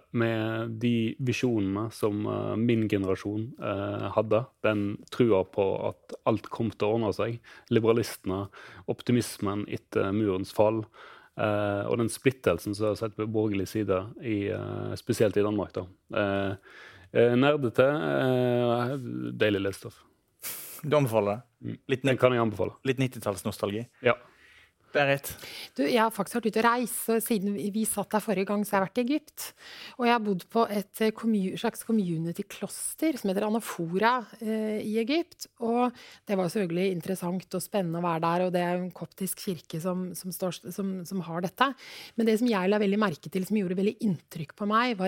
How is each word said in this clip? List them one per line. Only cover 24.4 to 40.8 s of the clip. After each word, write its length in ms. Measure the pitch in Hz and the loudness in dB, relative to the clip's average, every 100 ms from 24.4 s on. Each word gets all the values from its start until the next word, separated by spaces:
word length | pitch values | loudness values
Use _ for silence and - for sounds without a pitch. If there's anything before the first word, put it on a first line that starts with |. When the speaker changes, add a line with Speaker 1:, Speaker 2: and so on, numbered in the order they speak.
| - - _ _ _ | -20 -20 _ _ _
Speaker 2:
Berit? 460 | 151 139 139 - - - - - | 2 2 2 -2 -12 -14 -16 -10
Speaker 3:
Du, 120 | - 269 | -4 0
jeg 140 | 240 | 2
har 100 | 226 | 2
faktisk 240 | 214 190 240 | 0 -4 -2
vært 160 | 220 | 0
ute 80 | 220 | 2
og 60 | 233 | 4
reist, 400 | 240 233 - - | 4 0 -2 0
så 80 | 226 | 0
siden 300 | - 226 202 202 | 2 0 0 -2
vi, 140 | 208 | -2
vi 140 | 208 220 | -2 -2
satt 240 | - 185 | -2 -2
der 80 | 214 | -2
forrige 280 | - 190 196 | 0 -2 0
gang, 180 | 208 202 | -2 0
så 100 | 196 | 0
har 60 | |
jeg 80 | 190 | 0
vært 80 | - | 0
i 60 | 240 | 0
Egypt. 460 | 302 - - - - - - - - | -2 -4 -12 -14 -14 -20 -18 -14 0
Og 60 | |
jeg 80 | 240 | 2
har 80 | 240 | 4
bodd 240 | 208 180 - | 2 -2 0
på 180 | 226 220 | 0 2
et, 220 | 208 - - | 0 -4 -2
eh, 120 | 220 220 | -2 0
kommu-, 400 | 226 208 185 - | 0 2 0 -2
slags 300 | 226 - - | -4 -4 0
community-kloster 1300 | 226 180 160 165 170 - - 202 - - - 320 254 | 0 2 0 -2 -6 -10 -10 -10 -8 -10 -2 -2 0
som 120 | 196 | -2
heter 140 | 190 214 | 0 0
Anafora, 800 | 220 - - 165 185 220 254 208 - | -2 -2 -6 -4 2 2 2 -2 -8
eh, 420 | 220 220 214 214 | -4 -2 -2 -2
i 160 | 214 220 | -2 -2
Egypt. 480 | 226 311 - - - - | 0 0 -2 -10 -20 -6
Og 320 | 226 233 247 247 - - - | -2 2 0 -2 -14 -16 -4
det 80 | 196 | 0
var 80 | |
jo 80 | 180 220 | 0 0
selvfølgelig 320 | 180 170 196 | -2 0 0
interessant 640 | 175 170 185 175 185 - 185 | -2 -4 -4 -4 -4 -6 -8
og 80 | |
spennende 380 | - 208 175 165 | -4 -2 0 0
å 20 | |
være 160 | 175 165 | 0 0
der, 240 | 165 175 | 2 2
og 80 | 185 | 2
det 80 | 175 | 2
er 160 | 175 180 | 0 0
jo 80 | |
en 80 | 180 | -4
koptisk 480 | - 160 - 190 - | -8 -14 -8 -8 -6
kirke 400 | - 175 - 160 | -6 -6 -6 -6
som, 340 | 180 180 180 | -2 -2 -4
som 160 | 170 185 | -8 -10
står, 300 | 170 185 - - | -6 -4 -6 -8
som, 320 | 180 | -6